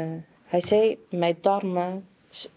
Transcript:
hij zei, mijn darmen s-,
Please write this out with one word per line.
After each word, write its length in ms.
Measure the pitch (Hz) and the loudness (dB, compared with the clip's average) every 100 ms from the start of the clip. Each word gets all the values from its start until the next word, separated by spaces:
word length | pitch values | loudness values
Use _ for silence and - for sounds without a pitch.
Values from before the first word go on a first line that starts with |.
| 160 160 156 _ | -6 -8 -14 _
hij 160 | - 175 | -4 0
zei, 380 | - 214 220 - - | 4 4 4 0 -6
mijn 260 | 175 170 170 | -2 0 2
darmen 640 | 196 196 196 180 180 190 185 _ _ | 0 0 -2 -4 -4 -6 -14 _ _
s-, 200 | - - | -10 -10